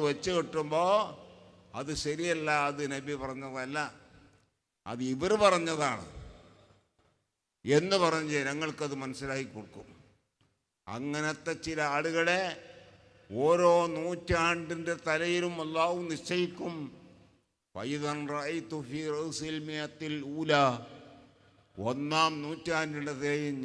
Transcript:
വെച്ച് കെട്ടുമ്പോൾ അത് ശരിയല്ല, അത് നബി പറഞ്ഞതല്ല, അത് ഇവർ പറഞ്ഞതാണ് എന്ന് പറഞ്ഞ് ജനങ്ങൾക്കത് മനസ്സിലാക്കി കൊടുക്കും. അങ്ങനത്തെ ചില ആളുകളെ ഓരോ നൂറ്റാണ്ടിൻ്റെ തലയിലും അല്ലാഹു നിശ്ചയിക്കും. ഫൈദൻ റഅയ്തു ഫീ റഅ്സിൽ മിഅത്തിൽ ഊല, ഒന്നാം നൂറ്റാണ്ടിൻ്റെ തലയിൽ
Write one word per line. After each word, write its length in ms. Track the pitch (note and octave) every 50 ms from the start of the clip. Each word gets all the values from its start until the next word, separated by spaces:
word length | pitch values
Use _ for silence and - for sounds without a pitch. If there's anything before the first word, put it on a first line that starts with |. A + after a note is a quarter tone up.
| D3+
വെച്ച് 260 | D3 C#3+ C#3+ - F#3+ F3+
കെട്ടുമ്പോൾ 560 | E3+ D#3+ - - D#3+ D3+ D3 D#3 D#3+ F3 F#3 G3+ G#3+ G#3 E3 C#3+ - - - - - - - - - - - - A2+
അത് 120 | C#3 D3 D3+ - -
ശരിയല്ല, 440 | D3 D3+ D#3+ E3+ F3 E3 D#3+ D3+ D3+ D3+ D3 C#3+ C#3+
അത് 140 | C#3+ C#3+ D3 C3+ C#3
നബി 220 | C3+ C3 C#3+ D3 C3+ C3+
പറഞ്ഞതല്ല, 560 | C3 C3 C3 C#3 C3 B2+ C3 C3 C3 C#3+ D3+ D3 C3 - - - - - - - - _ _ _ _ _ _ _ _ _ _ _ F#2+
അത് 120 | A#2 A#2+ B2+ C3 C3
ഇവർ 180 | C3 D#3+ F#3+ G#3+ G#3+ G#3
പറഞ്ഞതാണ് 640 | G3 F#3 F3 E3 E3 D#3+ D3+ D3 C3+ A#2 G2+ F2 - - - - - - - - - - - - _ _ _ _ _ _ _ _ _ _ _ _ _ _ _ _ _ _ _ - A2+ C#3+
എന്ന് 200 | D3+ F3 F#3+ G3 F#3+ F3
പറഞ്ഞ് 280 | E3 D#3+ D#3+ D#3 D3+ D3+ D3
ജനങ്ങൾക്കത് 560 | C3+ C3+ C#3+ D3+ D#3+ D#3 - - D3+ C#3+ C#3 C3+ C3+
മനസ്സിലാക്കി 460 | C3 B2+ A2+ C#3 C3+ C3 C3+ C3+ - -
കൊടുക്കും. 320 | G#2+ G#2 F#2 - G2 G2 - E2+ - - _ _ _ _ _ _ _ _ _ _ _ _ _ _ _ _ F#2 G#2
അങ്ങനത്തെ 560 | A#2+ C3+ D3 D3 D3+ D3+ D#3 D#3 D3 - E3 D#3+ - -
ചില 120 | D#3+ D#3+ D#3 D3+ D3 C#3
ആളുകളെ 460 | D3 D#3 E3 D#3+ E3 E3 F3 F3 F#3 F#3+ F3 D#3 - - - - - - - - - - - - - - - G2 A#2 C#3
ഓരോ 300 | D#3 F3 F3 F3 F3 E3+ F3 E3+ E3+ D#3+
നൂറ്റാണ്ടിൻ്റെ 1000 | D#3 D#3+ F3 F3 F3 - - F3 E3+ E3 E3+ E3+ E3+ E3 D#3 E3+ E3 E3 E3+ E3+ D3 -
തലയിലും 480 | E3 D#3 D#3 E3+ F3 F3 F3 F3 F3 E3+ E3 D#3
അല്ലാഹു 340 | D#3 D#3+ D#3+ D#3+ F3 F3 F3+ F3 E3+
നിശ്ചയിക്കും. 640 | D#3+ - - - F3+ F3+ F3+ E3 - - - E3+ E3+ D#3+ D3 B2 - - - - - - - - _ _ _ _ _ _ _ _ _
ഫൈദൻ 440 | F#2 G#2+ C3 C#3+ D3 D3 D3 D3+ D3 D3 C#3+ D3
റഅയ്തു 400 | D3 C#3+ D3+ E3 E3 D#3+ E3 D#3+ D3+ C#3 A#2+
ഫീ 100 | C3+ D3+ D#3 D#3 D3 D3+
റഅ്സിൽ 400 | E3 D#3+ C#3+ - D#3 D#3 D#3 D#3 D3+ D#3
മിഅത്തിൽ 480 | D#3 D3+ D3+ D3 - - D#3+ D#3 D3+ D3+ C3+ C#3+ D3 D#3
ഊല, 120 | D#3+ D#3 D3+ C#3+ C#3 C3 A#2+ A#2 A2+ - - - - - - - - - _ _ _ _ _ _ _ _ _
ഒന്നാം 560 | F#2+ G2 A#2 B2+ C#3 C#3+ D3 D#3 D#3+ D#3+ D#3+ D#3 D3 D3
നൂറ്റാണ്ടിൻ്റെ 720 | D3 E3 D#3+ - F3 E3 D#3+ D#3+ D3+ D3+ D3 C#3+ D3+ C#3+ C3 C#3+
തലയിൽ 340 | C#3+ C#3+ D3+ D3 D3 C#3 C3+ B2+